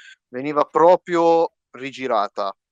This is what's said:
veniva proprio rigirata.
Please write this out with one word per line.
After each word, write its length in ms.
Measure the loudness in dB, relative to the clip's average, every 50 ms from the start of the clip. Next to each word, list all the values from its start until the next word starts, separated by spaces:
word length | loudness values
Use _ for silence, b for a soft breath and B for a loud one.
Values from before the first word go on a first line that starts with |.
| B B B B _ _
veniva 360 | -12 -10 -8 -4 -2 -2 -2
proprio 880 | 0 _ 2 4 4 4 4 0 -4 -2 0 2 2 2 2 0 -2 -6 _ _ _
rigirata. 840 | _ -14 -14 -14 -12 -10 -6 -2 0 0 -2 -2 -4 -6 -8 -8 -8 -12 _ _